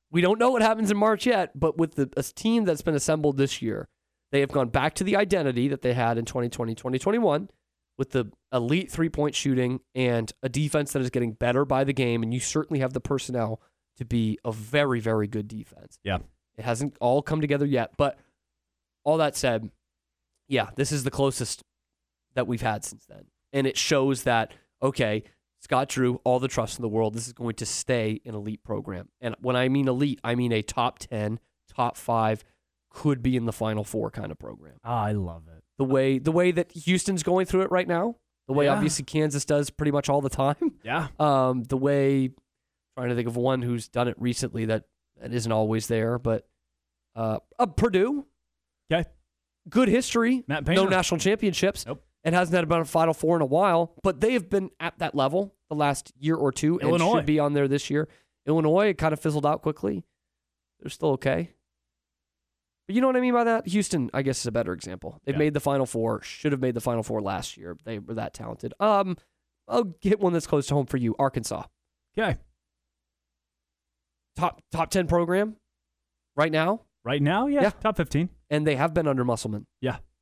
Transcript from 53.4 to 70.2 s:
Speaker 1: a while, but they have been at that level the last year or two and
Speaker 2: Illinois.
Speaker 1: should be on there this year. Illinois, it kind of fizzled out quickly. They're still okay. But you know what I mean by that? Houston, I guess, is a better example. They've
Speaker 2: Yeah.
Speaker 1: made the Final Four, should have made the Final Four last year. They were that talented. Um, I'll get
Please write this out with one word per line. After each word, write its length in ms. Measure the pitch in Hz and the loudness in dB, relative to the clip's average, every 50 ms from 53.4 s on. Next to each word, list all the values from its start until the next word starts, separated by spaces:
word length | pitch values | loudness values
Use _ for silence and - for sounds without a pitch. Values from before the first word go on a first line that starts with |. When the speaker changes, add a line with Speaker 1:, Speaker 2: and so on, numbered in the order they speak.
Speaker 1:
a 40 | 151 | 2
while, 480 | 127 143 170 196 196 170 165 170 165 - - | 2 2 4 4 4 4 2 0 -2 -4 -2
but 180 | - 190 175 147 | -2 -2 0 2
they 120 | 214 226 254 | 2 2 2
have 160 | 240 165 185 | 0 0 0
been 200 | 208 196 190 - - - | -2 -2 -2 -4 -8 -10
at 180 | 165 170 - - | -10 -10 -6 -4
that 160 | 165 151 - | -6 -2 0
level 400 | 143 135 139 151 190 202 196 - _ _ - | 2 2 2 2 0 -2 -4 -8 _ _ -6
the 60 | 151 | -2
last 360 | 147 147 143 139 - - - - 127 | 0 0 0 0 -2 -6 -12 -14 _
year 160 | 139 156 165 | -2 0 0
or 180 | - 143 135 | 2 2 0
two 260 | - - 147 151 175 185 | 0 2 2 2 2 2
and 80 | - 151 | 2 2
Speaker 2:
Illinois. 280 | 170 170 165 170 170 170 | 2 4 4 4 4 2
Speaker 1:
should 60 | 147 | 2
be 120 | 147 151 151 | 2 2 2
on 160 | 147 147 147 | 2 2 2
there 120 | 143 139 135 | 2 2 2
this 200 | 139 143 - - | 2 0 0 -2
year. 200 | 143 147 156 - _ _ _ _ _ _ _ | -2 -2 -2 -4 _ _ _ _ _ _ _
Illinois, 420 | 143 156 165 156 151 160 190 208 214 | 0 2 2 4 4 4 4 4 2
it 100 | 180 - | 0 0
kind 140 | 165 156 156 | -2 -2 -2
of 60 | 147 | 0
fizzled 260 | - 160 147 151 143 | -2 -2 0 0 0
out 160 | 147 156 - | 0 0 0
quickly. 420 | - 156 151 - - 208 214 180 - _ _ _ _ _ _ _ _ _ _ _ _ _ _ _ | -2 -4 -4 -2 -4 -4 -4 -6 -8 _ _ _ _ _ _ _ _ _ _ _ _ _ _ _
They're 100 | - 143 | -14 -14
still 200 | - - - 151 | -8 -2 0 0
okay. 400 | 135 131 - 135 151 165 170 170 _ _ _ _ _ _ _ _ _ _ _ _ _ _ _ _ _ _ _ _ _ _ _ _ _ _ _ | 0 0 0 0 0 0 -2 -6 _ _ _ _ _ _ _ _ _ _ _ _ _ _ _ _ _ _ _ _ _ _ _ _ _ _ _
But 80 | - 196 | -2 0
you 60 | 240 | 2
know 60 | 262 | 4
what 100 | 262 254 | 4 4
I 40 | 247 | 2
mean 120 | 254 247 | 2 2
by 120 | 240 240 233 | 2 4 4
that? 240 | 233 226 226 226 180 | 2 2 0 0 0
Houston, 420 | 180 214 190 - 190 156 123 - | 0 0 0 2 0 -2 -2 -2
I 80 | - 135 | -2 -2
guess, 200 | 135 135 131 - | -2 -2 -2 -2
is 60 | - | -4
a 60 | 120 | -4
better 200 | 107 120 113 92 90 | -2 -2 -2 -2 -6
example. 440 | - - 92 92 - - 82 - - _ | -8 -8 -12 -12 -12 -12 -14 -14 -8 _
They've 100 | 139 135 | -4 -2
Speaker 2:
Yeah. 40 | 147 | 0
Speaker 1:
made 160 | 151 151 147 | 0 0 0
the 60 | 143 | 0
Final 260 | - 147 139 135 131 | 0 0 0 0 0
Four, 340 | - - 117 113 113 110 104 | -2 -2 -2 -2 -2 -2 -4
should 300 | - - - - - 151 | -6 -12 -12 -6 -2 -2
have 80 | 143 131 | 0 0
made 140 | 131 127 117 | 0 -2 -2
the 60 | 117 | -2
Final 200 | - 123 120 113 | -2 -2 -2 -2
Four 200 | 107 - 117 110 | -2 -4 -4 -4
last 340 | 101 98 95 95 - - - | -4 -4 -4 -6 -6 -10 -12
year. 200 | - 98 87 85 - - | -14 -14 -14 -14 -14 -12
They 140 | 113 113 104 | -12 -12 -10
were 140 | - - 113 | -10 -10 -8
that 200 | 110 113 - - | -8 -8 -8 -10
talented. 400 | - 113 113 - - - 202 - - | -12 -12 -12 -12 -10 -10 -12 -4 -2
Um, 360 | 202 214 208 196 196 190 175 - _ _ _ _ _ _ _ _ _ | 0 2 2 2 2 0 -4 -8 _ _ _ _ _ _ _ _ _
I'll 180 | - - 247 233 | -2 0 0 0
get 360 | 185 160 - - 190 214 202 | 0 -4 -2 2 2 2 4